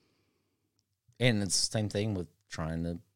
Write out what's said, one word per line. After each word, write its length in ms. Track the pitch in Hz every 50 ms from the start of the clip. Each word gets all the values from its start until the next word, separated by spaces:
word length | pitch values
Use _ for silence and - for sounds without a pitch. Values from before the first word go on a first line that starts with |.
| _ _ _ _ _ _ _ _ _ _ _ _ _ _ _ _ _ _ _ _ _ _ _ -
And 240 | 117 127 110 101 101
it's 240 | 90 - - -
the 60 | - -
same 160 | 113 107 98
thing 260 | - 101 104 110 101
with 140 | 92 82 - - _ _ _
trying 360 | - - 82 80 82 82 85
to, 160 | 85 85 82 - _ _